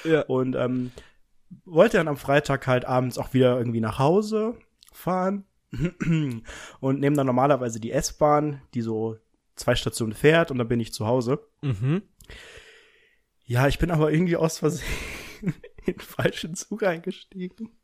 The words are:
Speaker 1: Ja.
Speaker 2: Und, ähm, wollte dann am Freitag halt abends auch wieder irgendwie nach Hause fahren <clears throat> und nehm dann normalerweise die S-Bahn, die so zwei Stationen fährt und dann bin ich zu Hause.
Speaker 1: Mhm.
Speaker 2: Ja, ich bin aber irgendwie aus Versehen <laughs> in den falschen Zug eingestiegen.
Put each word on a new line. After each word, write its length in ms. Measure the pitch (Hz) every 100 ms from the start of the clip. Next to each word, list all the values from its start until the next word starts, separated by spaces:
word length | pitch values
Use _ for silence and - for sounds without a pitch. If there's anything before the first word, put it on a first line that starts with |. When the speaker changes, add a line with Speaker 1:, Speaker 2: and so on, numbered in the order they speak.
Speaker 1:
Ja. 180 | 160 156
Speaker 2:
Und, 340 | - 127 127 127
ähm, 340 | 123 127 123 - - _ _ _ _ - -
wollte 320 | 156 226 208
dann 100 | 160
am 80 | 143
Freitag 500 | - 143 147 135 -
halt 200 | 127 123
abends 320 | 127 127 -
auch 160 | 127
wieder 240 | 131 127 123
irgendwie 220 | 120 113
nach 180 | 110 -
Hause 580 | 135 185 214 214 220 240 _ _ _
fahren 520 | - - 185 185 202 - _ _
<clears throat> 720 | 120 165 - - 165 147 113 - - - -
und 180 | 135 139
nehm 140 | 139
dann 120 | 147 135
normalerweise 520 | 123 139 135 123 113
die 140 | 113
S-Bahn, 680 | 131 - - 151 147 151 139 -
die 60 | 127
so 340 | 113 110 113 110 _ _ _
zwei 200 | - -
Stationen 380 | 120 - - 110
fährt 380 | 107 147 165 165
und 60 | 131
dann 100 | 117
bin 100 | 120
ich 140 | 113
zu 140 | - 110
Hause. 340 | 127 117 147 - _
Speaker 1:
Mhm. 400 | 147 98 127 175 - _ - - - - - - _ _ _ _ _ _
Speaker 2:
Ja, 220 | - 120 139
ich 120 | -
bin 100 | 170
aber 220 | 165 151
irgendwie 240 | 151 180 170
aus 220 | 160 -
Versehen 280 | 156 165 - - - -
<laughs> 240 | - -
in 120 | 202 - - - -
den 100 | 185
falschen 540 | - - - - 180
Zug 300 | 165 - 214
eingestiegen. 880 | 196 165 170 - - 190 180 - 226 _